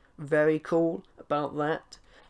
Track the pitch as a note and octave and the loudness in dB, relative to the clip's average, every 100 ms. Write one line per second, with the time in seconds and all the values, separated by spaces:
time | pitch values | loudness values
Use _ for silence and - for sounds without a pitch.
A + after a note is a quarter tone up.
0 | _ - C#3+ D3+ D#3 D#3 - E3 E3 F#3+ | _ -16 -2 2 2 2 2 2 2 -2
1 | - - - D3 C#3+ D3 D3 D#3+ - - | -10 -14 -4 -2 -2 -4 -2 -4 -8 -20
2 | - - - | -20 -20 -10